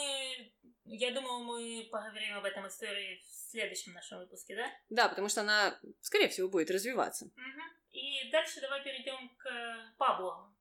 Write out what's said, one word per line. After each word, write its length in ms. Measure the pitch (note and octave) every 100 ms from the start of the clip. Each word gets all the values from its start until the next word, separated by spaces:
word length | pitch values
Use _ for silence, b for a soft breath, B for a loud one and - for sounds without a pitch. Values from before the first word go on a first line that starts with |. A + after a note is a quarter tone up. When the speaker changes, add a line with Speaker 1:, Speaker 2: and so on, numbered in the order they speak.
| C#4+ C4+ C4 B3+ A3+ _ - _ A3+
Speaker 1:
я 260 | A3 B3
думаю, 320 | B3+ B3+ B3
мы 440 | A#3+ A#3 A#3 A3+ A3
поговорим 460 | A3 G#3+ G#3 G#3+ G3+
об 80 | F#3+
этом 200 | F#3+ F#3+
истории 540 | - G#3+ G3+ F#3+ F#3 -
в 220 | - -
следующем 420 | A3+ G3+ F3+ F#3
нашем 260 | E3+ - F3+
выпуске, 360 | F3+ F#3 - G3+
да? 100 | B3+ - _
Speaker 2:
Да, 200 | A3 G#3+
потому 200 | F#3+ G#3
что 120 | A3+
она, 380 | G#3 G#3+ G3 - - -
скорее 260 | - G#4 A#3
всего, 200 | - F#3
будет 220 | F#3+ D#3+
развиваться. 540 | F#3 A3+ A3+ G#2 - G3 B3+
Speaker 1:
Мгм. 260 | C4 C#4+ E4 - _
И 400 | - C#4 C4+ A#3
дальше 280 | D#4 - D4
давай 200 | C4+ C#4
перейдём 460 | C#4 C4 C4+ C4 B3+ -
к 120 | B3+ A#3+ A#3 A3+ A3+ -
Пабло. 520 | B3+ G3 F3+ E3 - _